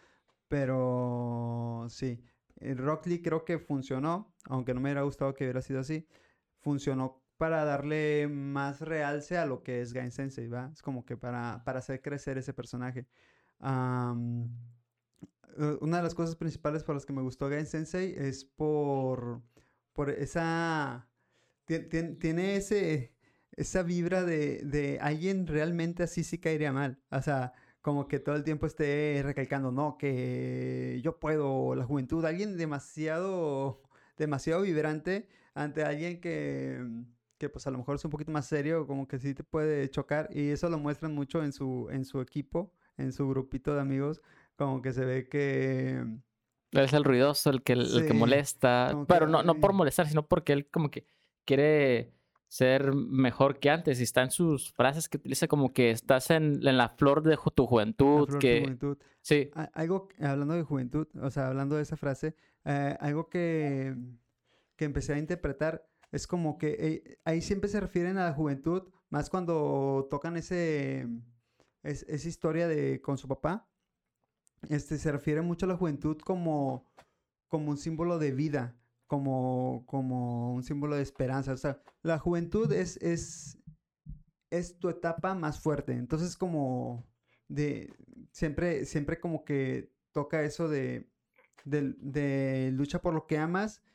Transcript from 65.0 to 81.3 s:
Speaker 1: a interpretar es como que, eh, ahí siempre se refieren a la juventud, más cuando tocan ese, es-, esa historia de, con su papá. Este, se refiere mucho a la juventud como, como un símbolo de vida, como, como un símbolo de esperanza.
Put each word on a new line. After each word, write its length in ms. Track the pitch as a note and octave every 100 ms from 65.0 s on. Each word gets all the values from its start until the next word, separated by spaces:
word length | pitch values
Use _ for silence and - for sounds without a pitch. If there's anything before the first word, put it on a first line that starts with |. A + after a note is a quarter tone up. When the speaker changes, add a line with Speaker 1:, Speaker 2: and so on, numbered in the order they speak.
| A#2+
Speaker 1:
a 40 | D3
interpretar 720 | D3+ E3+ D3 C3+ D#3 D#3+ - _ _
es 160 | D3 -
como 300 | F3+ D#3 D3
que, 180 | D3+ D3
eh, 420 | D#3+ D#3 - -
ahí 160 | - E3
siempre 300 | - G3+ G3+
se 100 | G#3
refieren 380 | F#3 F3 F3+ F#3+
a 80 | F3
la 80 |
juventud, 500 | D3 D#3 C#3 D#3 F#3 F#3 _ _
más 200 | D#3 -
cuando 800 | F#3 E3+ D#3+ D3 C#3 C#3 C3+ C3+
tocan 240 | C#3+ E3 E3+
ese, 720 | - F3 E3 D3+ C3+ C3+ A#2+ A#2 - _ _ _ _ _
es-, 200 | D3 C#3 -
esa 180 | D3+ E3
historia 400 | - E3 D#3+ E3+
de, 320 | D3+ C3+ C3
con 160 | - C3+
su 120 | C3
papá. 400 | C3 D3+ G3+ - _ _ _ _ _ _ _ _ _ -
Este, 300 | D3 - D3
se 140 | D#3
refiere 300 | C#3+ - D3+
mucho 260 | F3 E3+ F#3
a 20 |
la 80 | F3
juventud 400 | F3 C#3 D3+ D3+
como, 760 | - F#3 E3 D3+ C3+ B2+ - - _ _ _ _ _
como 240 | D#3+ D3
un 60 | C#3+
símbolo 420 | E3 D#3+ E3+ E3+
de 120 | D3+
vida, 440 | C3 D#3 C#3+ A#2+ - _ _ _
como, 760 | D3 C3+ C3 B2+ B2+ B2+ B2 -
como 640 | C3+ C3 B2+ A#2+ A#2+ A#2+
un 100 | B2
símbolo 320 | B2 C#3+ D3 C#3+
de 60 |
esperanza. 520 | C3+ - B2+